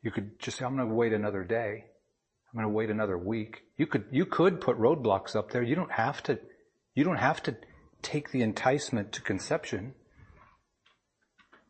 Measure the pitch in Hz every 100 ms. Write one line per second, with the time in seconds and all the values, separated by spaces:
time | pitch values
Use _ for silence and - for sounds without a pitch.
0 | 117 107 101 - - - 127 135 120 113
1 | 117 107 104 98 90 113 113 110 - _
2 | _ _ _ _ _ 117 107 107 110 107
3 | 107 90 90 113 107 - _ - - 117
4 | 104 131 180 - 175 180 - 120 113 160
5 | 117 98 - 110 104 123 120 160 180 -
6 | 117 147 - 127 - - _ _ _ -
7 | 151 156 127 - - 117 - - - _
8 | - 151 143 131 113 101 131 143 - 117
9 | 101 - - 95 - - - 92 113 -
10 | _ _ - - - _ _ _ _ _
11 | _ _ _ _ _ -